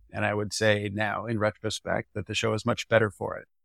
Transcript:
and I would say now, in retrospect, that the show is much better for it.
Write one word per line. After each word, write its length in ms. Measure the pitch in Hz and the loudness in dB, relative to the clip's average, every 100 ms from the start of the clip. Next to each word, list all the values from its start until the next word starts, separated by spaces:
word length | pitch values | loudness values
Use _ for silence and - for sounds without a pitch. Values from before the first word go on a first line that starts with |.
| _ | _
and 140 | 101 104 | -4 -2
I 80 | |
would 180 | 104 104 | 0 -4
say 380 | - 110 104 104 | 0 2 4 0
now, 360 | 101 107 101 110 | -2 -2 -2 -4
in 100 | 110 | 0
retrospect, 720 | 107 - 110 - 90 95 - - | 0 0 -6 -6 -2 -2 -2 -8
that 100 | - | -6
the 80 | |
show 200 | 104 113 | -2 0
is 120 | 110 117 | 0 0
much 220 | 113 - | -2 4
better 240 | 113 110 | 4 4
for 260 | - 104 - | -2 -6 -6
it. 100 | - _ | -12 _